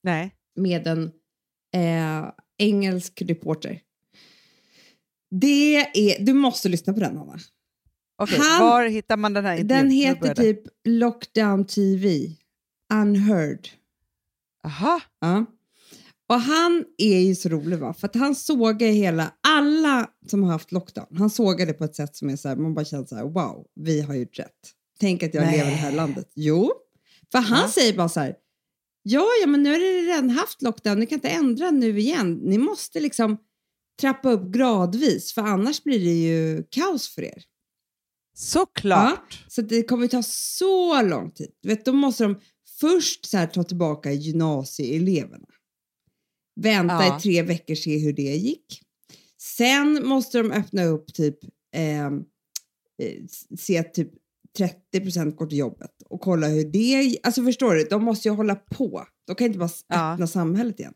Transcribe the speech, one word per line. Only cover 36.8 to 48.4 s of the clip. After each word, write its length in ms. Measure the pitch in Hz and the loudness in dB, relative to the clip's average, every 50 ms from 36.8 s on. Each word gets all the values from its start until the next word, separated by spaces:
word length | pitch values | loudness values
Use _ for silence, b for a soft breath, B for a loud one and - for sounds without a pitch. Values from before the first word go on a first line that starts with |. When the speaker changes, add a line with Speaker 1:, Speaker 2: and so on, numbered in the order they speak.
| 339 392 349 254 - - - | -2 -2 -2 -4 -6 -8 -10
Speaker 2:
för 80 | - | -12
er." 200 | - - - - - _ _ _ _ _ _ _ _ _ _ _ _ _ _ _ _ _ _ | -12 -12 -14 -18 -20 _ _ _ _ _ _ _ _ _ _ _ _ _ _ _ _ _ _
Speaker 1:
Såklart. 1040 | - - - - 311 381 - _ - - 202 185 180 208 262 359 - - _ - - | -14 -10 -2 0 0 0 0 _ -4 0 0 2 2 2 2 0 -2 -10 _ -20 -20
Speaker 2:
Ja, 20 | - _ | -20 _
så 140 | - - | -6 -6
det 200 | 220 214 226 233 | -4 -2 -2 -2
kommer 240 | 226 233 247 233 240 247 | 0 0 0 0 0 -2
ta 140 | - 247 | -2 -4
så 800 | 220 - - - - - - - 370 381 381 370 359 349 311 269 | -4 -4 -8 -8 -8 -8 -4 -2 0 0 2 2 2 2 2 2
lång 280 | 226 190 156 117 87 - | 2 0 0 -4 -6 -10
tid. 200 | _ - 73 - _ _ | _ -16 -18 -18 _ _
Du 60 | - 185 | -4 -4
vet, 160 | 220 214 - | -4 -2 0
då 80 | 262 | 0
måste 320 | 262 277 285 269 233 - 226 | 2 2 2 2 0 0 0
de 160 | 208 202 202 b b b b b - - - | 0 0 -4 b b b b b -20 -6 -2
först 460 | - 311 359 349 - - - _ - | 2 2 2 2 2 -2 -6 _ -8
så 100 | - - | -4 0
här 100 | 190 165 | 0 0
ta 180 | 160 - 180 170 | 0 -2 -4 -4
tillbaka 480 | - 180 170 175 156 151 147 - 139 | -4 -2 -2 -2 -2 -2 -4 -4 -4
gymnasieeleverna. 1300 | 143 143 147 160 151 165 160 160 151 135 135 - - - 143 120 143 160 180 190 190 151 110 - - - - _ _ _ _ _ _ _ _ _ _ _ _ _ _ _ _ _ _ _ _ _ _ - | -4 -4 -4 -4 -2 0 0 0 0 -2 -6 -8 -8 -8 -6 -4 -2 0 0 0 0 -2 -4 -6 -16 -20 -20 _ _ _ _ _ _ _ _ _ _ _ _ _ _ _ _ _ _ _ _ _ _ -2
Vänta 340 | 175 220 214 196 175 175 180 170 190 | 0 0 2 2 2 2 2 2 2
Speaker 1:
Ja. 120 | 180 139 151 | 2 2 0
Speaker 2:
i 20 | |
tre 220 | 170 208 175 170 | 0 2 2 2
veckor, 320 | 165 175 170 165 _ - 156 | 2 0 -4 -4 _ -8 -8
se 240 | 156 - 160 151 151 | -6 -4 -4 -2 0
hur 140 | 156 147 | 0 -2
det 100 | 143 147 | -2 -2
gick. 580 | 139 139 143 160 | -4 -4 -4 -4